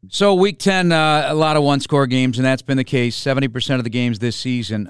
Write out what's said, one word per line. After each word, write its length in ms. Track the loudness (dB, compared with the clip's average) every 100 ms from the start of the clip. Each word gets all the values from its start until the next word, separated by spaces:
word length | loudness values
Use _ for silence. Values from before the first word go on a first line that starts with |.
| -10
So 260 | 0 2
week 260 | 4 2 2
ten, 340 | 0 2 2
uh, 320 | 2 2 2 0
a 80 | 0
lot 220 | 2 2
of 60 |
one-score 440 | 2 0 0 0 2
games, 300 | 2 0 0
and 60 | 0
that's 160 | 0
been 160 | -2 -2
the 80 | 0
case. 320 | 0 0 -2
Seventy 320 | -2 -2 -2
percent 320 | -4 -2 -2
of 20 |
the 60 | -2
games 300 | -2 -2 -2
this 180 | -4 -4
season, 500 | -4 -4 -4 -6 -6